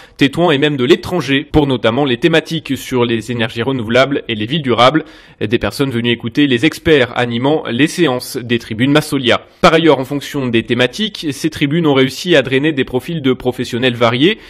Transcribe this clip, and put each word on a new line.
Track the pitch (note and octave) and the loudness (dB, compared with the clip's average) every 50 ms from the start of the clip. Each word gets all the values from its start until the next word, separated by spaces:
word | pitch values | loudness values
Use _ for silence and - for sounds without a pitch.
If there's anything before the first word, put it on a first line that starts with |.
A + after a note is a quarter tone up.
| - - _ - | -20 -20 _ 0
Tétouan | C#3+ C3 - E3 F3 E3 | 0 0 2 0 2 2
et | C#3+ C3+ | 2 2
même | D3 D3+ D3+ B2+ | 2 0 0 0
de | B2 | 2
l'étranger, | C3+ E3+ - - - F3+ F3 C3+ B2+ C#3 C3+ - - | 2 2 2 0 -4 -4 -4 -2 0 -2 -2 -2 0
pour | - D#3 D3 C#3 | 2 2 2 2
notamment | C3 A2+ - A2+ A2+ C3+ D3 | 0 0 0 0 0 0 0
les | C3+ A#2+ - | 0 0 0
thématiques | - F3 E3 D#3+ D#3 - D#3+ D#3 - - C3+ - | 2 2 2 2 0 -2 -6 -8 -6 -6 -6 -6
sur | - - B2+ B2 A#2+ | -6 -4 0 0 0
les | A#2+ A2+ A2 G#2 - | 0 0 -4 -4 -6
énergies | A#2+ A#2 A2+ A2+ - A#2 | -4 -4 -4 -4 -4 -4
renouvelables | A#2 C3+ C3+ B2+ G#2+ G#2+ A#2 B2 C3+ C#3 C#3+ - - - | -4 -2 -2 -4 -4 0 2 2 2 2 0 -4 -4 -4
et | A2+ | -6
les | G#2+ G#2+ | -6 -4
villes | A2 C#3+ F3 C#3 | -4 -4 -4 0
durables, | B2+ A2+ A2+ A#2+ C3 D3 D#3 - - - - - - - _ | 0 2 4 4 4 4 2 -2 -4 -14 -20 -20 -20 -10 _
des | A2 A2 A#2 - | -4 -2 -2 -2
personnes | - G2+ - - C#3 C3+ | -2 -4 -2 -2 -2 -2
venues | A#2 A#2 A#2 A#2+ | -2 -2 0 0
écouter | A#2+ A2+ - A#2 - D3 D3 C#3 | -2 -2 -4 -4 0 0 2 2
les | B2 A#2+ C3 | 2 2 2
experts | D#3+ - - - E3+ D#3 C#3+ B2 A#2 A#2+ | 0 -2 0 2 2 4 4 4 2 0
animant | - B2 A#2+ A#2 A#2 B2+ C#3 D#3 D#3 G#2 G#2+ | -2 -2 -2 -2 -2 0 0 0 -2 -2 -4
les | A#2 B2 C#3+ E3+ | 0 0 0 0
séances | - F#3 E3+ C3 B2+ B2+ - - - C3 | 2 0 0 0 0 -2 -6 -8 -10 -10
des | B2 A2+ A#2+ A#2 | -4 -2 -2 -2
tribunes | - - A2+ G#2 B2 C#3 C#3+ | -2 -6 -4 -2 0 2 2
Massolia. | D3+ D3+ - D3+ C3+ B2+ A#2 G#2 F#2 - - _ _ | 0 0 0 -4 -2 2 2 0 0 -2 -8 _ _
Par | - F3 D#3 | 2 4 4
ailleurs, | D#3+ E3 D#3+ C#3+ B2+ | 6 4 4 4 4
en | C3 | 2
fonction | B2+ C#3+ C#3+ - - - C#3+ C3 B2 | -4 -6 -8 -8 -6 -6 -6 -4 0
des | A2+ A2+ A2 | 0 0 0
thématiques, | - A#2+ A2+ B2+ B2 - - G#3+ G#3 G3 - - D3+ | 0 0 0 0 -2 -2 -4 -6 -6 -6 -8 -8 -8
ces | C3+ - - D#3+ | -6 -4 -4 -4
tribunes | - - D3+ C#3 D3 F3 E3 | -2 -2 -2 0 0 0 2
ont | D3 C#3 | 2 4
réussi | C3+ C3 C#3 - - - F3+ E3+ C#3+ | 4 2 2 0 -6 -2 2 2 2
à | |
drainer | B2 A#2 C3 C3 C#3+ D#3+ | 2 2 0 0 0 0
des | D#3 C3 B2 | -2 -2 -4
profils | - - B2+ - - - - | -2 -4 -4 -4 -4 -8 -2
de | C3 C3 B2+ | 0 0 -2
professionnels | - - - - - B2 - - A#2+ B2+ B2+ A#2 | 0 -2 -4 -4 -4 -6 -6 -4 -2 0 0 0
variés, | A2+ A#2+ A2+ A#2 B2 C#3+ F#3+ A3 - - | 2 2 2 2 2 2 2 2 -2 -8